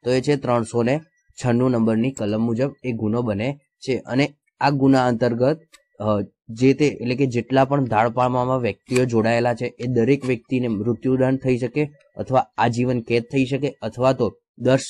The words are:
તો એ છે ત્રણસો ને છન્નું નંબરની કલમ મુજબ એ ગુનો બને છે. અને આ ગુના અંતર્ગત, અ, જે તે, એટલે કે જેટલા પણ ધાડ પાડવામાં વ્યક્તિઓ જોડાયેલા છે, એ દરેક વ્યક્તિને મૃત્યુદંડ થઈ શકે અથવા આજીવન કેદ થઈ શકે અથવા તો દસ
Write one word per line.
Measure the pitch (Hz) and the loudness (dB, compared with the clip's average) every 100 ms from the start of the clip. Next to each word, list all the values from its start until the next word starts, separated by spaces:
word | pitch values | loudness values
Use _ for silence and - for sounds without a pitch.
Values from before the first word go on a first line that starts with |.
તો | 120 | 0
એ | 131 | 0
છે | 131 147 | 0 -2
ત્રણસો | 127 120 110 117 | 0 0 0 0
ને | 117 147 156 _ _ - 127 | 0 0 -4 _ _ -6 0
છન્નું | 120 127 | 2 2
નંબરની | 120 113 110 123 | 2 2 2 -2
કલમ | 135 107 107 | -2 -4 -2
મુજબ | 117 117 135 - | -2 0 -4 -4
એ | 127 | -8
ગુનો | 113 107 113 | -4 -2 -2
બને | 123 101 117 143 _ _ | -2 -2 -4 -6 _ _
છે. | - 123 | -6 -4
અને | - 123 147 _ _ _ | -4 -2 -2 _ _ _
આ | 135 | -2
ગુના | 143 135 135 123 | 2 4 4 2
અંતર્ગત, | 117 123 117 127 160 _ _ _ _ | 2 0 2 0 0 _ _ _ _
અ, | 107 104 95 _ _ | -2 -2 -2 _ _
જે | 113 131 | 0 2
તે, | 135 147 | 4 2
એટલે | 98 117 127 | 0 -6 -2
કે | 139 | 0
જેટલા | 117 113 131 135 | -2 0 0 2
પણ | 143 127 | 0 0
ધાડ | 110 117 | 0 0
પાડવામાં | 117 127 127 123 131 | 0 0 0 0 0
વ્યક્તિઓ | 117 98 _ 127 127 | -2 -6 _ 0 2
જોડાયેલા | 113 110 117 120 | 2 2 2 0
છે, | 117 120 - | -2 -6 -6
એ | 120 | -4
દરેક | 123 113 139 131 | 0 2 2 0
વ્યક્તિને | 123 _ 131 123 | -4 _ -4 -2
મૃત્યુદંડ | 104 107 117 131 127 131 135 | -2 -2 -2 -2 0 0 0
થઈ | 131 123 | 0 -2
શકે | 120 147 147 - _ - | -2 -4 -6 -6 _ -14
અથવા | 104 127 - - | -2 0 0 -2
આજીવન | 117 117 123 127 | -2 0 0 -2
કેદ | 117 117 | 0 -2
થઈ | 117 139 131 | 0 -2 0
શકે | 131 139 - | -2 -4 -6
અથવા | 110 113 127 | -10 -2 0
તો | 127 113 - _ _ | 2 -2 -4 _ _
દસ | 120 131 - | 2 2 0